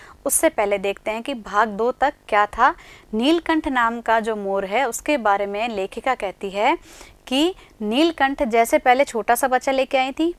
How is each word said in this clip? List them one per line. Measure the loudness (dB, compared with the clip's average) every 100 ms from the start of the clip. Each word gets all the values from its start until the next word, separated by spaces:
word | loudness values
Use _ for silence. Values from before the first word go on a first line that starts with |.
| -20 -10
उससे | -4 0 0
पहले | 0 0 0
देखते | -2 -4 -6
हैं | -6
कि | -6
भाग | -8 -4 0 0
दो | 0 -2
तक | 0 -2 -2 -2
क्या | 0 2
था। | 2 2 2 -8 -20 -8
नीलकंठ | -2 2 2 0 -2 0
नाम | 0 0 -2
का | 0 0
जो | 0 -4
मोर | -2 -2
है | -2 0 -2
उसके | -2 -2 0
बारे | 2 0 0
में | -4 -4
लेखिका | -4 -6 -6 -4
कहती | -4 -4 -8 -8
है | -2 0 0 -4 -20 -20 -20 -4
कि | 0 0 -2 -12 -8
नीलकंठ | -2 2 2 2 0 0
जैसे | 0 2 2 2
पहले | 4 2
छोटा | 2 -2 0
सा | 0 2
बच्चा | 0 0
लेके | -2 0 0
आई | -2
थी, | -2 -2